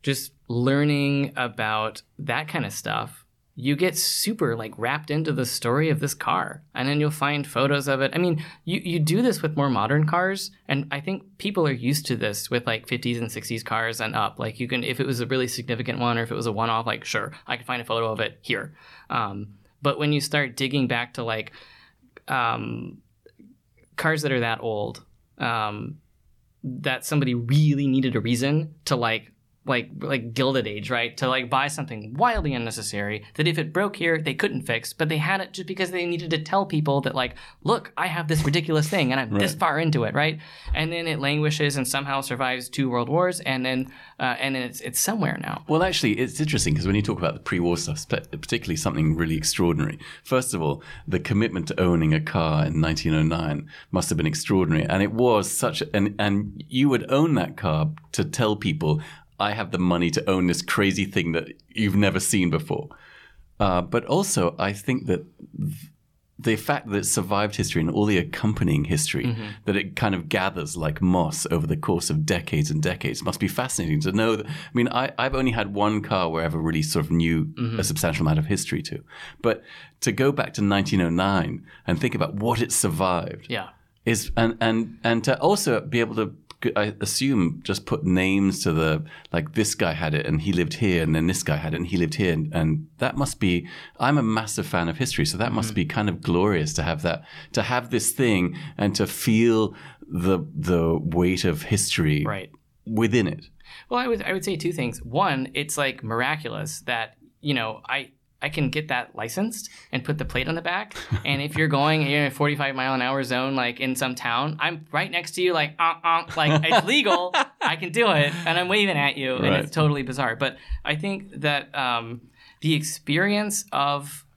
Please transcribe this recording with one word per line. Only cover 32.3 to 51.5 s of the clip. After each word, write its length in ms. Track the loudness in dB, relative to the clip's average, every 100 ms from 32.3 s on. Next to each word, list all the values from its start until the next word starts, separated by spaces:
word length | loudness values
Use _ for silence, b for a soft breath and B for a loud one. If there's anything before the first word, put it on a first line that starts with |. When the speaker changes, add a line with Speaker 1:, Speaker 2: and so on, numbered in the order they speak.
| 2 -2 -2
Speaker 1:
unnecessary 680 | -4 -6 -6 -4 -4 -4 B 0
that 120 | 0
if 120 | 2
it 120 | -2
broke 240 | 0 -2 0
here, 240 | 0 0
they 140 | 0
couldn't 300 | 0 0 -2
fix, 280 | -2 -4 -4
but 160 | -4 -2
they 120 | 0
had 200 | 0 -2
it 140 | -4
just 140 | -10 -10
because 240 | -4 -2
they 160 | -2 -2
needed 240 | -2 -2
to 100 | -2
tell 240 | 0 0 2
people 340 | 0 2 2
that, 120 | 0
like, 220 | -2 -4 -6 B B
"Look, 320 | 0 0 -2 -4
I 120 | -2
have 200 | -2 0
this 160 | 0
ridiculous 460 | 2 0 2 2 2
thing 220 | 2 2
and 100 | 2
I'm 80 | 0 2
this 140 | 0
Speaker 2:
Right. 80 | 2
Speaker 1:
far 200 | 0 2
into 240 | 2 2 2
it," 100 | 2
right? 240 | 0 0 B B B
And 180 | -2 0
then 160 | -2 -2
it 120 | -2
languishes 580 | 0 2 2 2 0 0
and 100 | -2
somehow 340 | -2 -2 -2
survives 480 | -2 -2 0 -2 -4
two 200 | -2 0
world 180 | 2 0
wars, 320 | 2 2 0
and 220 | -2 -2
then, 280 | 0 0 -2 B B B
uh, 160 | -2 0
and 160 | -2 -2
then 80 |
it's, 180 | -4 -8
it's 180 | -6 -2
somewhere 380 | 0 0 -2 -2
now. 200 | -6 -8 0
Speaker 2:
Well, 160 | 2
actually, 300 | 2 2 2
it's 280 | 2 -2 -2
interesting 320 | 0 0 2 2
'cause 120 | 2
when 80 | 2
you 80 |
talk 160 | 2 0
about 160 | -2 -2
the 40 |
pre-war 380 | -4 0 2 0
stuff, 220 | -2 -6
spe-, 320 | -4 -4 -4
particularly 460 | -12 -4 -4 -2 -2
something 380 | 0 2 2 2
really 220 | 0 0
extraordinary. 600 | -2 2 2 2 0 -4 B B
First 320 | 0 0 0 -2
of 80 |
all, 180 | 0 -2 B B B
the 120 | -4
commitment 480 | 0 2 2